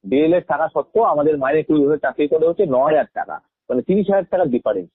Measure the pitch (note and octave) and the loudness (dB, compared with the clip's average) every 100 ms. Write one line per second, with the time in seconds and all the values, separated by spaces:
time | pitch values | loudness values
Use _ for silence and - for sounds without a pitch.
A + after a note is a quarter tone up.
0 | F#2+ C3+ D#3+ F3 - D3 D#3 D3+ C#3 G3+ | -2 0 2 2 0 -4 -2 -4 -2 0
1 | A3 D3 D3 D3+ C3 D#3 D3+ D3+ C#3+ D3+ | 2 2 0 0 0 -2 0 2 2 0
2 | C#3 B2 D3 D#3+ D#3+ E3+ F#3 B2+ C#3+ D3+ | -2 -2 -2 2 0 0 0 2 2 0
3 | A#2+ - E2+ D#2 _ _ - B2 - G3 | -2 -8 -10 -12 _ _ -4 -4 0 0
4 | F#3+ G3 F3+ F#3 E3 A#2+ A2+ G2 E2 | 2 0 0 -2 0 0 -2 -4 -6